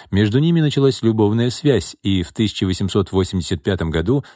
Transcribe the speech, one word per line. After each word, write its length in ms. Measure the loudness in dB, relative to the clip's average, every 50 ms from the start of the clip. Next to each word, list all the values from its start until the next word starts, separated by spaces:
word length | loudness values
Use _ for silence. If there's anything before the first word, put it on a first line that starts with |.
| -10 -2
Между 300 | 0 2 2 2 2 2
ними 220 | 2 2 2 2
началась 400 | 2 2 2 2 2 2 0 2
любовная 480 | 0 0 2 2 2 2 2 0 0 -2
связь, 480 | -2 -2 0 2 2 2 0 -4 -10 _
и 220 | -4 -2 -2 -2 -2
в 80 | -4
тысяча 340 | -2 -2 -2 -2 0 -2 -2
восемьсот 460 | -2 -2 -2 -4 -2 -2 -2 -2 0
восемьдесят 500 | 0 0 0 0 -2 -4 -4 -4 -6 -4
пятом 300 | -2 -2 -2 -2 -2 -2
году 320 | -2 -2 0 0 0 -2 -2 -6 -18